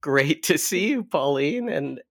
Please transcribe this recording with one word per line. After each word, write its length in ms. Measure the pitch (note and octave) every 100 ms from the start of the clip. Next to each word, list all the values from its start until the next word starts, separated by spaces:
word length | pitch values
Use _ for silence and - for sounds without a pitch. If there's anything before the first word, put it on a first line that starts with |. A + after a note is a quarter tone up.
Great 420 | D3 C#3 C#3 D3+
to 160 | - G3+
see 300 | - F#3 G#3
you, 140 | C4+
Pauline, 680 | - E3 C#3 C#3 C#3+ A#3+ A#3+
and 280 | D3+ C#3 C3 -